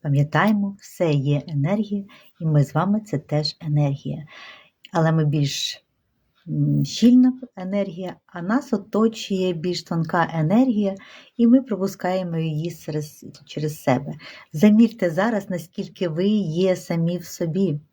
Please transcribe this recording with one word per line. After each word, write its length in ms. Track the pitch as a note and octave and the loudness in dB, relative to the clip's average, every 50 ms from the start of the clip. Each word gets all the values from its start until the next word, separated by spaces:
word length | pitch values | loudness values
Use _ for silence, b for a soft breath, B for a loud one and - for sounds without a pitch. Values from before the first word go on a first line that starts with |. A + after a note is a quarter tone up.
Пам'ятаємо, 720 | - D3+ C#3 C#3 D3 D3+ - D3+ F#3 G#3+ A3 G#3 G3+ G3 G3+ - | -2 0 0 0 0 2 2 2 2 4 2 0 -2 -4 -8 -12
все 320 | - - - - F3+ D#3+ | -20 -20 -4 -2 0 2
є 300 | D3 C#3+ C3 C#3+ D3 C#3+ - - | 2 2 2 0 0 -2 -2 -4
енергія, 560 | D#3 C#3+ C#3 D#3+ G3+ A3 G#3 G#3 G3+ G3+ G3 B B B B B B _ | -4 -2 0 0 0 -2 -2 -4 -6 -8 -8 B B B B B B _
і 40 | E3+ | -2
ми 180 | D#3 D3+ D3 C3+ | 2 2 2 2
з 100 | - - | 2 0
вами — 260 | D#3 E3+ G3 G#3 G#3+ G#3+ | -2 0 0 0 -2 -2
це 120 | - - C#3 | -4 -6 -6
теж 380 | - - D3 D3+ D3+ C#3+ - _ | -4 -2 -2 -2 -2 -4 -8 _
енергія. 680 | E3+ D#3 D3 D3 D3 C#3 C#3 C#3+ - C#3+ C#3+ D#3+ D3 B B B B B B B B B B _ _ - | -6 -2 0 2 2 0 -2 -4 -6 -10 -10 -10 -12 B B B B B B B B B B _ _ -4
Але 200 | - E3+ D#3+ D#3+ | 0 2 2 4
ми 120 | D#3+ D#3+ D3+ | 2 2 2
більш, 600 | D3 C#3+ D3+ C#3+ C#3 - - - - - - _ _ _ _ _ _ _ _ _ _ _ _ _ D#3+ | 2 0 0 0 -2 -2 -6 -6 -8 -10 -12 _ _ _ _ _ _ _ _ _ _ _ _ _ -6
м, 360 | D3+ D3 C#3+ D3 C#3+ C#3+ C#3+ | -2 0 0 2 2 0 0
щільна 480 | - - - A3 B3 B3 B3+ B3+ B3+ B3+ - B3+ - _ | -2 -2 4 4 6 8 8 6 6 2 -2 -12 -18 _
енергія, 600 | G3 F#3 F#3 G3 G3+ G3 G3 D#3+ F3+ F#3 F3+ F3 _ _ | -12 -8 -4 -2 -2 -2 -4 -6 -10 -10 -12 -12 _ _
а 160 | _ - F3 | _ -12 -8
нас 300 | E3+ F#3 A3 C#4 D4 - | -4 -2 -2 -2 0 -2
оточує 800 | A#3 G3 G3 - - G3+ A3 A3+ A3 - - - G3+ F#3 F#3 F#3 | -4 -4 -4 -4 0 2 2 2 0 -4 -6 -4 -2 -2 0 -2
більш 300 | F3 D#3+ D3+ F3+ F3 - | -2 -2 -4 -4 -4 -6
тонка 480 | - - F3 E3 E3 - - F3 E3 E3 E3 | -6 -4 -4 -4 -2 0 0 0 0 0 0
енергія, 600 | E3 D#3 D#3 G3 A#3 C4+ C4+ A3 G#3+ G3+ G3 G3 F#3+ B B B B B B B | -2 0 2 4 4 4 4 2 0 0 -2 -4 -6 B B B B B B B
і 100 | - A#3 | 2 4
ми 160 | A3+ A#3+ C4+ | 6 6 4
пропускаємо 760 | C4 - G#3 F3+ F#3+ G3 G3 - - F3+ F#3 F#3+ F#3 F3 E3 E3 | 4 0 -4 -2 -2 -4 -4 -4 -4 -2 -2 -2 -2 -2 -2 -2
її 380 | D#3+ D#3+ D3+ D3+ D#3+ E3+ E3+ - - | -2 -2 -2 -4 -4 -6 -10 -10 -10
через, 400 | - D3+ D3+ D3+ D3+ - - - - - - - | -6 -6 -6 -6 -8 -14 -20 -20 -20 -20 -20 -20
через 360 | - - - D3+ D3+ D3+ - | -12 -8 -6 -6 -6 -6 -4
себе. 300 | - D3+ B2+ - C#3+ D3+ - B B B B B B B | 0 0 0 0 -2 -8 -12 B B B B B B B
Замірте 580 | - - G#3+ G#3 G#3 A3 A#3 A3+ A3+ - F#3+ F3 | 0 4 6 6 8 8 6 4 4 -2 -2 -2
зараз, 400 | D#3+ E3+ G3 A#3 A#3 G3+ F#3+ - | 0 0 0 0 0 -2 -4 -4
наскільки 580 | F#3 E3+ - - _ - G3 - - - F#3+ E3+ | -8 -8 -8 -10 _ -10 -10 -10 -8 -6 -6 -4
ви 180 | D3+ E3 F#3 G3+ | -2 0 0 2
є 480 | G#3+ G#3 F#3+ D#3+ D#3 E3+ F#3+ F#3+ F3+ | 2 0 0 -2 -2 0 2 2 0
самі 420 | F3 - - E3+ E3 E3 E3+ F3+ F3 | -2 -2 -4 -2 -2 0 -2 -2 -4
в 60 | E3+ | -8
собі. 560 | - - - F3+ E3 D#3 F#3+ G3 F3 D3 D3 - _ | -12 -8 -6 -6 -4 0 0 0 0 -2 -4 -8 _